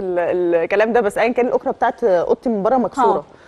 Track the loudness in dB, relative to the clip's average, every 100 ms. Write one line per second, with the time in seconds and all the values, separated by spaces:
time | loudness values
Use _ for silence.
0 | -4 -2 -2 0 0 0 0 0 2 2
1 | 0 0 -2 0 0 -2 -2 -2 -2 0
2 | 0 2 0 -2 -2 -2 0 0 0 0
3 | 0 0 -6 -18